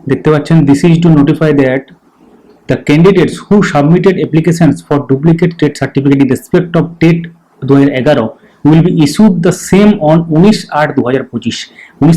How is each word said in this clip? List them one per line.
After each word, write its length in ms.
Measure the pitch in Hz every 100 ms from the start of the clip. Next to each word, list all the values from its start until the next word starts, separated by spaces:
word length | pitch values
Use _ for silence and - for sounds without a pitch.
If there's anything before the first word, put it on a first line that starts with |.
| -
দেখতে 180 | 135 156
পাচ্ছেন, 240 | 151 143 165 139
this 120 | 139 175
is 100 | 160
to 40 | 170 151
notify 320 | 143 147 160 143
that 200 | 131 131 - - _ _ _ _ _ _ -
the 80 | 131 -
candidates 460 | 147 190 185 135 -
who 120 | - 202 190
submitted 420 | 147 147 175 190 180
applications 520 | 156 156 170 165 156 - -
for 120 | 143 -
duplicate 440 | 135 165 165 165 -
টেট 120 | 147 -
certificate 400 | 135 139 139 139
in 40 | 135
respect 380 | 123 - 180 170 -
of 40 | - -
টেট 160 | 165 - - - _ _ 131
দু 60 | 139
হাজার 140 | 139 131
এগারো 240 | 131 143 110 - _ _ 147
will 140 | 160 175
be 60 | 170
issued 280 | 143 - 214 175 170
the 80 | - -
same 220 | 190 208 - 151
on 80 | 165 165 156
উনিশ 220 | 202 214 - 151
আট 80 | 147 131
দু 60 | 117
হাজার 160 | 131 -
পঁচিশ। 260 | 120 117 - - - - _
উনিশ 140 | 147